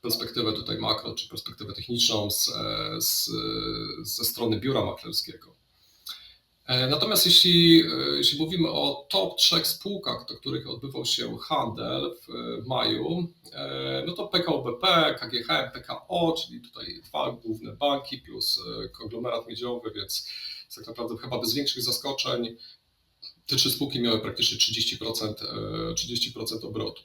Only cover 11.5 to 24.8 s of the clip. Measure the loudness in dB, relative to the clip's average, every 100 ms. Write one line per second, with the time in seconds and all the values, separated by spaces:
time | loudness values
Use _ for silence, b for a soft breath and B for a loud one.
11.5 | 0 0 -2 -4 -2 -4 -8 -14 -10 -8
12.5 | -8 -4 0 2 0 0 0 -2 -6 -16
13.5 | -10 -6 -4 -4 -4 -4 -6 -2 0 2
14.5 | 0 -2 0 4 6 4 0 -4 -6 -2
15.5 | 0 -2 -8 -10 -10 -2 2 2 2 -4
16.5 | -12 -16 -12 -12 -12 -8 -4 -4 -4 -6
17.5 | -6 -6 -2 0 0 -2 -12 -10 -6 -2
18.5 | -2 -2 -8 -8 -10 -10 -6 -2 -2 -4
19.5 | -8 -4 -4 -6 -8 -6 -6 B B B
20.5 | B B -16 -14 -8 -6 -6 -4 -2 0
21.5 | 2 0 0 0 -2 -2 -2 0 0 -2
22.5 | -6 B B _ _ _ _ -20 -20 -2
23.5 | 2 2 2 0 2 2 2 0 0 0
24.5 | 4 2 2